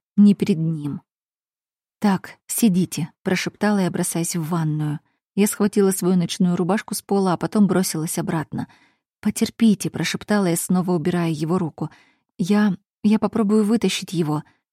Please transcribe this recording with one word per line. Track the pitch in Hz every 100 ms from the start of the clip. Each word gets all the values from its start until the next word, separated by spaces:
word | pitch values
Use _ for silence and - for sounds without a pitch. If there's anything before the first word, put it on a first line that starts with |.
| _ -
не | 208
перед | 202 - 165
ним. | 160 156 147 147 - _ _ _ _ _ _ _ _ _
«Так, | 208 185 - - -
сидите», | - 233 180 170 - 165 _
прошептала | - 180 175 - 208 208
я, | 175
бросаясь | 175 175 170 170 175
в | 156
ванную. | 175 156 151 151 147 - _ _ -
Я | 208
схватила | - 202 214 190
свою | 190 180 185
ночную | 170 - 180 175
рубашку | 170 214 - 208
с |
пола, | - 196 190
а | 165
потом | 165 220 196
бросилась | 185 185 160 165 -
обратно. | 165 170 151 - - _ _ _ _ _
«Потерпите», | 214 - 226 - 226 190 160
прошептала | - 165 - - 208 180
я, | 170
снова | - 180 180
убирая | 180 151 175 165
его | 151 156 185
руку. | 160 - 151 - _ _ _ -
«Я... | 185 208 208 175 _ _
я | 208 214
попробую | 202 226 202 220
вытащить | 208 233 190 - 185
его. | 165 156 151 - _ _